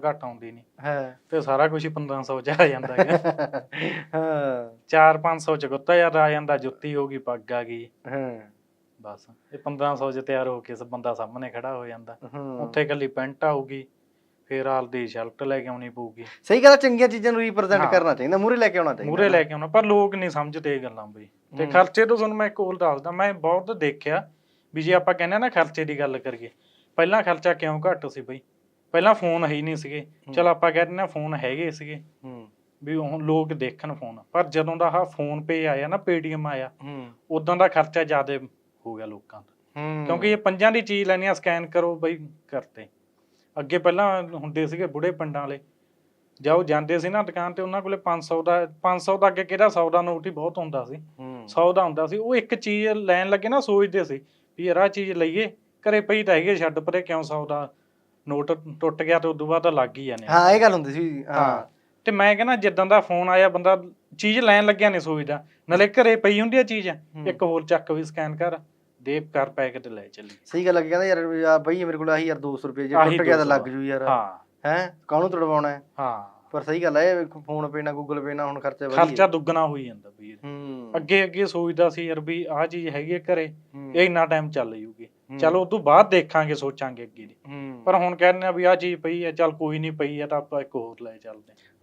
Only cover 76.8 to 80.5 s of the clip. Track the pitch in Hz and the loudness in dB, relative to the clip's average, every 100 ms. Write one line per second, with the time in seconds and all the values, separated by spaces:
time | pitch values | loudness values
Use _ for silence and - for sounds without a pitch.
76.8 | 170 147 180 180 165 156 147 151 147 151 | 0 2 2 2 -4 -10 -8 -6 -6 -6
77.8 | 147 147 143 147 139 143 143 143 135 135 | -6 -8 -8 -8 -6 -6 -6 -6 -8 -6
78.8 | 139 131 165 185 190 165 156 165 156 143 | -2 2 2 4 2 2 -2 0 -2 -4
79.8 | 123 107 101 104 107 107 143 | -12 -16 -20 -20 -20 -18 -16